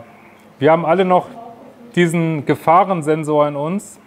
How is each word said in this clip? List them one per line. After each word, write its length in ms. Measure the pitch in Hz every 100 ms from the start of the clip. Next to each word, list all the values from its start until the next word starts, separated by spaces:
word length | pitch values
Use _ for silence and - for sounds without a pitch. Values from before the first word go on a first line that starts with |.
| - - - _ - -
Wir 120 | 139
haben 140 | 165 156
alle 200 | 175 185
noch 220 | 180 180 - - - - - - -
diesen 500 | 175 170 165 160 127
Gefahrensensor 1000 | 143 - 165 196 185 147 156 151 151 147
in 80 | 143
uns. 460 | 147 196 - -